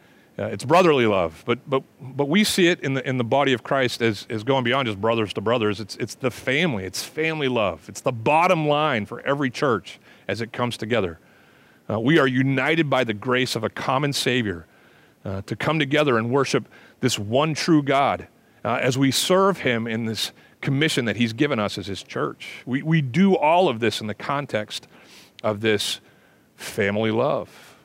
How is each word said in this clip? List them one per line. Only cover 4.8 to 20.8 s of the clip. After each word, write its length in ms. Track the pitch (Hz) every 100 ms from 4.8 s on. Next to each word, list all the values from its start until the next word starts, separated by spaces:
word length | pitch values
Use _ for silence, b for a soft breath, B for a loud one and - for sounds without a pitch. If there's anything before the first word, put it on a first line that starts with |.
| 120
just 120 | 98
brothers 340 | 110 117 104
to 80 | -
brothers. 380 | 104 123 107 101
It's, 160 | 104 -
it's 200 | 117 -
the 160 | 127
family. 520 | - - 135 175 107
It's 200 | 92 -
family 440 | - - 160 156 135
love. 400 | 120 101 80 -
It's 140 | 95
the 100 | 139
bottom 560 | 117 113 151 180 170 151
line 380 | 147 151 120 101
for 160 | 120
every 280 | 127 143 135
church 500 | - 143 107 - - B B B
as 140 | 101
it 100 | 113
comes 260 | - 123 -
together. 420 | 110 117 92 82 b b b b b b -
Uh, 100 | 107
we 200 | 117 160
are 80 | 135
united 640 | 127 135 131 139 165 151
by 140 | 131
the 100 | 120
grace 420 | 101 127 123 127 127
of 80 |
a 60 | 110
common 440 | - - 131 143
Savior, 520 | - - 123 107 85 - b b b b b
uh, 180 | - 95
to 120 | - 113
come 240 | - 160
together 380 | 139 147 151 117
and 120 | 117
worship 380 | 139 131 131 104 B B B
this 180 | 127 -
one 360 | 104 123 156
true 280 | 147 - 151
God, 460 | 139 139 131 95 - _ b b 107
uh, 140 | 123
as 160 | 127 131
we 120 | 135
serve 500 | 127 - 185 196 185
him 280 | 135 117 113
in 180 | 113 113
this 280 | 107 - b b b
commission 460 | - 135